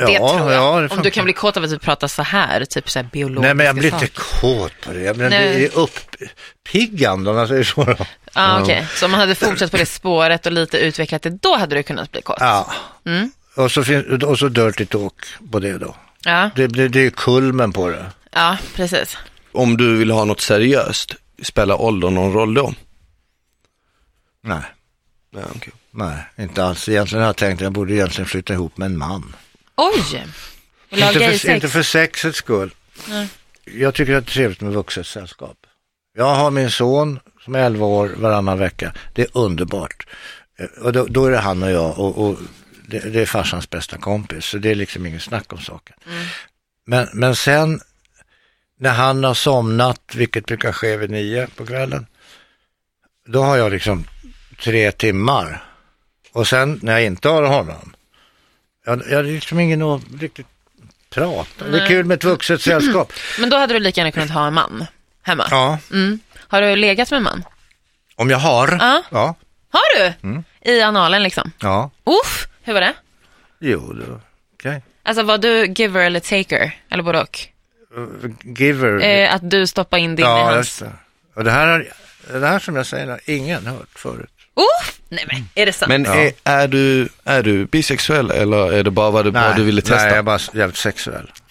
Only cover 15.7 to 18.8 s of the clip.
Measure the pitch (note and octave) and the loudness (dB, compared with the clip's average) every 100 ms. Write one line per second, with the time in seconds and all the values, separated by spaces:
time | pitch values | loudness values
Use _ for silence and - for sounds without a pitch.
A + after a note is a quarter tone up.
15.7 | F#2 - - _ _ E3+ E3+ G#3 C3 B2+ | -6 -10 -14 _ _ -2 0 0 0 0
16.7 | A#2+ C3 B2+ C3 - - B2+ C3+ B2+ A2+ | 2 2 4 2 2 2 2 2 2 0
17.7 | F#2+ F2 E2 F#2 - _ - E3+ F#3+ - | 0 -2 -4 -10 -18 _ 0 0 0 -6
18.7 | - | -6